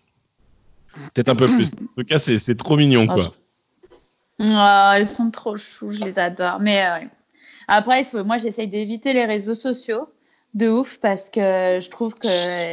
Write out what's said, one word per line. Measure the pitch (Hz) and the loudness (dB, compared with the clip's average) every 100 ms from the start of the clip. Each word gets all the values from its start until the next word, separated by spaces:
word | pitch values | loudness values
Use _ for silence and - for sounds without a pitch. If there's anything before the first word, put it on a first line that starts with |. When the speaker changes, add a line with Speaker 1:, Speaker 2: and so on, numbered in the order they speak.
| _ _ _ _ _ _ _ _ _ 147 143 - | _ _ _ _ _ _ _ _ _ -20 -8 -2
Speaker 1:
Peut-être | 120 | 0
un | 120 | 2
peu | 131 | 4
plus. | 247 170 | 4 0
Speaker 2:
<clears throat> | - - - | -4 -12 -8
Speaker 1:
En | |
tout | 117 | -2
cas, | 156 | 0
c'est, | - 110 | 2 0
c'est | - 110 | 0 -2
trop | - 151 | 2 4
mignon, | 143 123 110 | 4 4 4
Speaker 2:
Oh, | 110 | 2
Speaker 1:
quoi. | 85 - _ _ _ _ _ _ _ _ _ - | -2 -6 _ _ _ _ _ _ _ _ _ -4
Speaker 2:
je... | 214 | 0
Oh, | 214 202 202 196 202 | 4 6 6 6 4
ils | 208 | 0
sont | - 226 | -2 -4
trop | - 226 208 | -4 -10 -10
choux, | - - 208 | -14 -14 -12
je | 208 | -8
les | 196 185 | -6 -4
adore. | 175 180 180 190 | -4 -2 -4 -2
Mais, | 208 202 185 | 0 2 0
euh, | 170 | -4
ouais. | 160 _ _ _ - - - | -10 _ _ _ -20 -10 0
Après, | 208 214 262 | 2 4 0
il | 262 | 0
faut, | 226 | -4
moi, | 196 233 | -2 -2
j'essaye | 220 208 220 | -4 -6 -6
d'éviter | 208 214 226 277 | -6 -6 -6 -2
les | 254 226 | 0 0
réseaux | 214 202 226 | -2 -4 -6
sociaux | 262 247 - 220 311 _ _ _ _ | -4 -6 -6 -6 -8 _ _ _ _
de | 208 226 | 0 2
ouf | 226 262 - | 2 -2 -2
parce | 214 196 190 | -2 -2 -4
que | 226 196 185 185 185 | -2 0 2 0 -2
je | 180 | -4
trouve | - 226 - | -8 -8 -4
que | 226 180 175 175 170 | -2 -2 -2 -4 -8